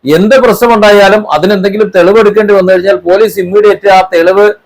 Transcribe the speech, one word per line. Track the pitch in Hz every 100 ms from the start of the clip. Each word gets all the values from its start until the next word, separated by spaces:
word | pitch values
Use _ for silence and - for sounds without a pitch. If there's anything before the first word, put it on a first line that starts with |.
| 135 160
എന്ത് | 208 262
പ്രശ്നമുണ്ടായാലും | 247 196 240 220 208 208 196 214 208
അതിനെന്തെങ്കിലും | 151 180 202 196 202 202 190
തെളിവ് | 170 220
എടുക്കേണ്ടി | 208 202 208
വന്നു | 196 185
കഴിഞ്ഞാൽ | 185 190 185
പോലീസ് | 170 190 220 196
ഇമ്മീഡിയറ്റ് | 180 202 208 196 202
ആ | 190
തെളിവ് | 185 175 170 190 208 208